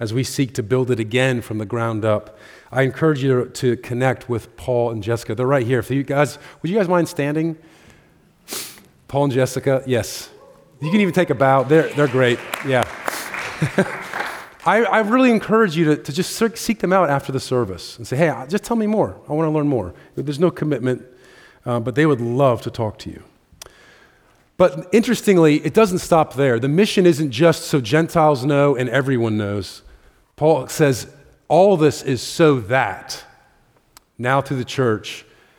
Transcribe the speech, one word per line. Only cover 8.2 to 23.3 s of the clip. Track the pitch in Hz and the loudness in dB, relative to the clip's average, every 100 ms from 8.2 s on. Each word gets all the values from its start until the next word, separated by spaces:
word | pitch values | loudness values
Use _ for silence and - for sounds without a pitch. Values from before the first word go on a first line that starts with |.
| _ _ - - - - _ _ - | _ _ -16 -14 -14 -18 _ _ -6
Paul | 139 143 | -2 0
and | |
Jessica, | 123 127 - 139 131 131 | 2 0 0 0 0 0
yes. | 123 104 - - - - - _ _ | -2 -2 -8 -14 -20 -20 -20 _ _
You | 147 | 0
can | 202 | 2
even | 202 165 | 2 2
take | 175 | 0
a | 131 | 2
bow. | 135 135 | 4 4
They're, | 127 160 135 | 4 4 4
they're | 139 147 | 2 0
great, | 123 127 120 - - 135 | 2 2 2 -4 -8 -2
yeah. | 131 117 - - - - - - - | 0 0 -6 -10 -10 -10 -12 -12 -6
<laughs> | 151 - - - - - - - - - - | -2 0 -2 -4 -12 -10 -10 -10 -16 -6 0
I, | 202 | 2
I | 220 208 | 2 2
really | 208 247 262 | 2 2 4
encourage | 220 - 214 220 156 | 4 2 2 2 2
you | 156 | 2
to, | 151 | 0
to | - | -2
just | 143 180 - | -6 -4 -2
se-, | 226 226 | -4 -2
seek | - 226 | -6 -4
them | 180 | 0
out | 190 165 | 2 2
after | 139 - | 0 -2
the | 135 | -6
service | - 127 113 90 - - | -2 -2 -2 -6 -14 -16
and | 113 | -8
say, | 131 | 0
"Hey, | 165 | 0
I, | 127 131 | 0 -4
just | 202 - | -6 -2
tell | 233 | -2
me | 214 | 0
more. | 220 127 90 - | 0 -2 -4 -8
I | 151 | -4
wanna | 160 | -2
learn | 156 147 | 0 0
more." | 131 90 - - - | -2 -4 -10 -14 -10
There's | 135 143 | -8 -2
no | 175 | -2
commitment, | - 151 139 127 123 - - - - - _ - | 0 -4 -2 -2 -4 -6 -20 -20 -20 -20 _ -4
uh, | 120 | -4
but | 117 120 | -2 0
they | 156 | 2
would | 135 | 2
love | 117 120 139 117 | 0 2 2 2
to | - | -4
talk | 117 110 - | -6 -6 -6
to | - | -14
you. | 80 - | -16 -18